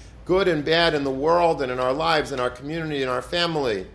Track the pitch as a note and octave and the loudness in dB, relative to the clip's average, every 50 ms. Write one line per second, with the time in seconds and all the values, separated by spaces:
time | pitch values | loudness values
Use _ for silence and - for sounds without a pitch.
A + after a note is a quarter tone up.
0 | - - - - - - F3 F#3+ G3 F#3+ E3+ D3+ C#3+ D3 D#3+ E3 E3+ E3 D3+ D3 | -20 -20 -20 -14 -4 0 2 2 4 2 2 0 0 2 2 4 4 4 2 2
1 | C#3 C#3 C3 C3 C#3 D#3 E3+ F3 F3 E3 E3 C#3+ C#3 B2+ B2+ B2+ B2+ B2+ C3 D3 | 0 -2 -2 0 2 2 4 4 4 4 2 0 -2 -4 -2 0 0 0 0 0
2 | D#3+ E3 E3 D#3 C#3 A#2+ C#3 C3 B2 B2 A#2+ - C#3 C#3+ D#3+ E3 D#3+ D#3 D3+ C#3 | 0 2 2 0 0 -2 -4 -2 -2 -2 -4 -6 -8 -8 -8 -6 -6 -4 -4 -2
3 | C3+ B2+ B2 B2+ B2+ - - F3 F3 E3+ E3 D3+ C#3 B2 G#2+ G2 F#2 - | -2 -2 -2 -4 -4 -4 -2 -2 0 0 0 0 0 0 -2 -2 -4 -8